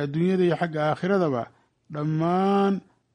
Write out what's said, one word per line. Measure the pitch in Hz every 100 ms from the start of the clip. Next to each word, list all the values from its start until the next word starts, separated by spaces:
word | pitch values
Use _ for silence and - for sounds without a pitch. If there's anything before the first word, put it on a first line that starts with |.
adduunyada | 147 156 180 185
iyo | 175 151
xagga | 175 156 151
aakhiradaba | - 185 196 160 123 113 _ _ _ -
dhammaan | 147 156 156 165 185 196 196 196 190 - _ _